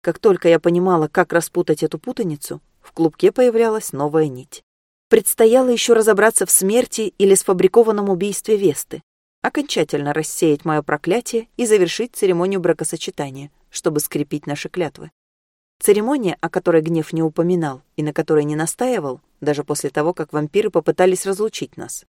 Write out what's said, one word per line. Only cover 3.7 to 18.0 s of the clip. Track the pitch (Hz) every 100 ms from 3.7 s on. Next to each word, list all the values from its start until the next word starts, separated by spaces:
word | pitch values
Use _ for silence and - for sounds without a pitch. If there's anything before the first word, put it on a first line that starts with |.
| 220 -
новая | 135 147 156 156
нить. | 127 131 - _ _ _ _ _
Предстояло | 226 190 - 226 247 254
еще | 233 -
разобраться | 233 220 202 214 - 185
в |
смерти | - 190 226 - - 214 _
или | 202
сфабрикованном | 190 - 185 190 - 226 208 202
убийстве | 180 202 190 - 214
Весты, | 190 139 - - _ _ _ _
окончательно | - - 285 - 156 147 143
рассеять | 147 156 - 165 143
мое | 165 151
проклятие | 147 147 - 214 - 233 226 -
и | 233
завершить | 214 175 - 240 -
церемонию | 196 175 185 196
бракосочетания, | 170 160 156 170 - - 143 131 143 _ _
чтобы | - - 151
скрепить | - 147 147 147 -
наши | 143 -
клятвы. | - 160 - 156 _ _ _ _ _ _ _
Церемония, | - 208 220 285 202 -
о | 165
которой | 185 175 165
Гнев | 156 165 151
не | 160
упоминал | 160 156 175 180 156 131 _
и | -